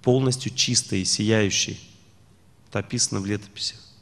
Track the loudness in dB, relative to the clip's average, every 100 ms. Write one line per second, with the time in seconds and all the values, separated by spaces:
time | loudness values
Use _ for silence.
0 | 4 4 2 0 -4 -2 0 0 0 -2
1 | 0 0 2 4 2 0 -4 -6 -16 -20
2 | -20 -20 -20 -20 -20 _ -6 -6 -4 -4
3 | -2 -2 -2 -4 -6 -10 -10 -10 -20 -20